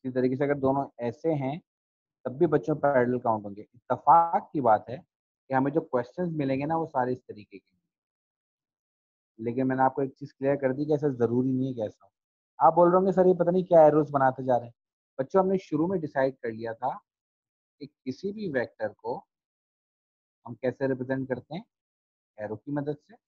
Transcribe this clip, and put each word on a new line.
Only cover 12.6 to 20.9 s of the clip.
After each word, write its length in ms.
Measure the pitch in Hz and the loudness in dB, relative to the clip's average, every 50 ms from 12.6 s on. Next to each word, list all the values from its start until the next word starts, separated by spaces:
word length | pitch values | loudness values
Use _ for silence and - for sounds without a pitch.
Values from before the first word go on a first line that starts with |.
| 139 160 160 | 4 6 6
बोल 140 | 170 175 175 | 8 6 6
रहे 80 | 175 | 6
होंगे, 160 | 170 185 196 | 4 4 4
"सर, 140 | 175 185 180 | 2 4 4
ये 80 | 185 185 | 4 4
पता 160 | 175 175 170 | 4 2 2
नहीं 140 | 180 185 175 | 2 0 2
क्या 180 | 180 175 165 156 | 6 8 8 8
arrows 240 | 151 147 156 151 139 | 8 8 4 0 0
बनाते 340 | 143 139 131 131 127 - 131 | 0 2 2 2 0 0 -2
जा 120 | 131 123 | 0 0
रहे 100 | 117 120 | 0 -2
हैं।" 80 | 120 _ _ _ _ _ _ _ _ _ - | -6 _ _ _ _ _ _ _ _ _ -8
बच्चों, 240 | 131 - - 190 | -8 0 2 2
हमने 160 | 185 190 196 185 | 2 2 0 -2
शुरू 280 | - - 160 147 160 | -4 -4 -4 -2 -2
में 120 | 180 196 180 | -2 -2 -4
decide 360 | 156 139 - 139 135 135 131 | -6 -4 -2 0 0 0 -2
कर 160 | _ - 117 | _ -10 -10
लिया 200 | 113 110 113 113 110 | -8 -8 -8 -10 -8
था 200 | _ 127 139 170 208 _ _ _ _ _ _ _ _ _ _ _ _ _ _ _ _ | _ -8 -8 -8 -8 _ _ _ _ _ _ _ _ _ _ _ _ _ _ _ _
कि 60 | 143 | -20
किसी 460 | - _ _ _ 131 127 - - 202 | -20 _ _ _ -10 -10 -8 -10 -10
भी 160 | 208 220 208 180 | -8 -8 -8 -4
vector 360 | 139 127 113 - _ _ 110 104 - | -2 -2 -4 -4 _ _ -8 -8 -8
को 220 | _ - 113 131 190 _ _ _ _ _ _ _ _ _ _ _ _ _ _ _ _ _ _ _ _ _ _ _ _ _ | _ -10 -8 -8 -8 _ _ _ _ _ _ _ _ _ _ _ _ _ _ _ _ _ _ _ _ _ _ _ _ _
हम 80 | 120 120 | -18 -14
कैसे 320 | _ - 127 123 _ 139 | _ -6 -6 -4 _ -4
represent 400 | 131 | -4